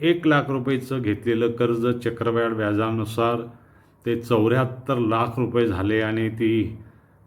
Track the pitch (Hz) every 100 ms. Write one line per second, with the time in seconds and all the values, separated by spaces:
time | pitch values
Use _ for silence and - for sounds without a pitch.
0 | 160 170 160 147 127 135 127 131 127 135
1 | 110 104 120 113 117 117 120 117 120 120
2 | 120 113 117 117 117 113 104 104 110 113
3 | 107 110 117 117 120 - - - _ _
4 | - 117 117 117 110 123 127 - - 131
5 | 113 113 120 117 117 120 120 90 98 110
6 | 110 110 110 113 113 110 - - - -
7 | _ _